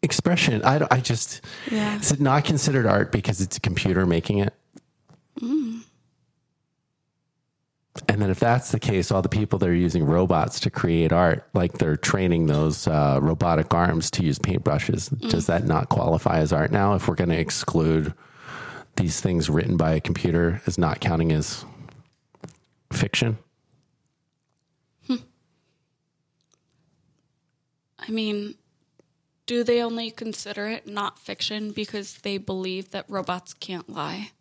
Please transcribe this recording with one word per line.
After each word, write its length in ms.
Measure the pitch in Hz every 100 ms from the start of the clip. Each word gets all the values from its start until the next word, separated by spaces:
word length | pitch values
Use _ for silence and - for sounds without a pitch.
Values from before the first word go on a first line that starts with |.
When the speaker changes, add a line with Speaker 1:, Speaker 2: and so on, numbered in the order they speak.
Speaker 1:
expression. 600 | 160 - - 175 - 110
I, 220 | 110 143 147
I 100 | 127
just, 400 | 123 117 - - - - -
Speaker 2:
Yeah. 280 | 220 208 208
Speaker 1:
is 140 | -
it 80 | 143
not 240 | 139 139
considered 420 | 139 147 - 135 113
art 240 | 101 101
because 300 | 110 101 95
it's 160 | 95 -
a 40 |
computer 460 | - 87 98 90 92
making 320 | 85 - 104
it? 160 | 98 - _ - _ _ _ _ _ -
Speaker 2:
Mm. 400 | 233 302 247 226 - _ _ _ _ _ _ _ _ _ _ _ _ _ _ _ _ _ _ _ _ - -
Speaker 1:
And 120 | 104
then 80 | 101
if 80 | 92
that's 320 | 117 123 -
the 80 | 117
case, 300 | - 98 85
all 120 | 98
the 60 | 92
people 300 | 104 104 95
that 80 | 90
are 60 |
using 300 | 87 87 85
robots 560 | 73 85 92 85 - -
to 100 | -
create 420 | - 87 82 80
art, 360 | 85 87 - -
like, 240 | 101 87 -
they're 180 | 80 76
training 500 | - 98 92 85 80
those, 400 | 73 78 71 -
uh, 320 | 78 71 67
robotic 520 | 73 78 87 80 80
arms 360 | 85 87 82 82
to 120 | -
use 140 | 85 71
paintbrushes. 720 | - 87 80 76 - - -
Speaker 2:
Mm. 200 | 139 -
Speaker 1:
Does 160 | 82 78
that 180 | 85
not 240 | - 80 -
qualify 500 | - - 82 - -
as 140 | 78
art 180 | - 78
now 240 | 101 101
if 140 | 98 -
we're 60 | 85
gonna 180 | 87
exclude 760 | 82 78 - - 85 80 80 76 - - - - - - - - -
these 240 | 90 -
things 280 | 95 87 76
written 260 | 78 - 90
by 160 | 80
a 80 | 80
computer 600 | - 85 90 85 85 95 -
as 100 | 90
not 220 | 85 -
counting 320 | - 82 82
as 320 | 78 73 - - - - - _ _ _ _ - - _ _ _
fiction? 460 | - - - 117 110 _ _ _ _ _ _ _ _ _ _ _ _ _ _ _ _ _
Speaker 2:
Hmm. 80 | 247 - _ _ _ _ _ _ _ _ _ _ _ _ _ _ _ _ _ _ _ _ _ _ _ _ _ _ _
I 120 | -
mean, 440 | 220 214 208 208 - _ _ _ _ _ _ _ _ -
do 180 | 240
they 180 | 240 240
only 280 | 233 226 226
consider 560 | 220 226 208 202 202 208
it 200 | 226 -
not 320 | 208 202 -
fiction 540 | - 202 - 214 214
because 460 | 208 208 208 196 -
they 200 | 202 196
believe 520 | 196 190 185 185 190
that 140 | 202 -
robots 460 | 196 185 180 -
can't 340 | - - 180 -
lie? 420 | - 147 196 208 _